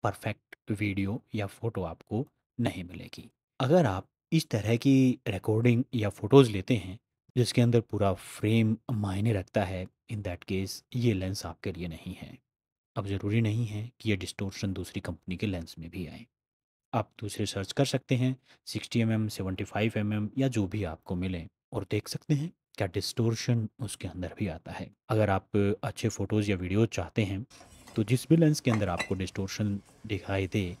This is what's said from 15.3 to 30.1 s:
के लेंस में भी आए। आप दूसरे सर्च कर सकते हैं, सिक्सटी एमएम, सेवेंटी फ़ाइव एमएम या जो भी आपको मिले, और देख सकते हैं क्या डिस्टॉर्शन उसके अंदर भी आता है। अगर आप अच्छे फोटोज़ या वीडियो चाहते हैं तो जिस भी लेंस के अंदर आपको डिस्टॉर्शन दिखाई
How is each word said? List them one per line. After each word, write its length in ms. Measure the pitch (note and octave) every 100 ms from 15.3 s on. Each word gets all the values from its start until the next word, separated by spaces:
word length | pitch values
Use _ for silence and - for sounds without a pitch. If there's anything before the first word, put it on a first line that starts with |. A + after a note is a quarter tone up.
| F2+
के 100 | G#2+
लेंस 280 | F#2 E2 -
में 100 | D#2+
भी 160 | F#2 D#2+
आए। 180 | - - _ _ _ _ _ _
आप 160 | A#2 G#2+ -
दूसरे 260 | G#2 - G#2
सर्च 260 | G2 F#2+
कर 140 | - C#3
सकते 300 | C3 _ B2+
हैं, 200 | B2+ C3 _ _ -
सिक्सटी 320 | A2 - A#2+
एमएम, 280 | A2+ A2 G#2+
सेवेंटी 360 | - F#2+ F#2
फ़ाइव 300 | G2+ G#2 A2 A2
एमएम 300 | G#2 G#2+ G#2 -
या 100 | C3+
जो 180 | A#2+ F#2+
भी 160 | G#2+
आपको 320 | F2+ D#2+ - F2+
मिले, 300 | F#2 F2+ D#2+ _ _
और 120 | - G2
देख 160 | G#2+ -
सकते 260 | - -
हैं 180 | D3 D#3+ _ _ -
क्या 100 | F#2+
डिस्टॉर्शन 800 | F#2 - - A2+ A2+ - A#2 G#2+ _
उसके 260 | G2+ - -
अंदर 260 | F2+ F2+ -
भी 80 | G#2
आता 240 | E2+ -
है। 180 | - F#2+ _ _
अगर 200 | A2 G#2
आप 480 | F#2+ - G#2 G2+ G#2
अच्छे 260 | A2+ - A2+
फोटोज़ 420 | - G2 G#2+ G#2
या 60 | F#2+
वीडियो 280 | F2+ F#2+ A#2
चाहते 360 | - E2+ -
हैं 220 | G2+ G2 - - - - - -
तो 80 |
जिस 240 | G#2+ B2+ -
भी 80 | E3
लेंस 220 | D#3+ D3+
के 120 | -
अंदर 180 | A2 G2
आपको 260 | F2 - F#2
डिस्टॉर्शन 640 | F#2 - G2 - G#2+ G2+ - _
दिखाई 400 | A2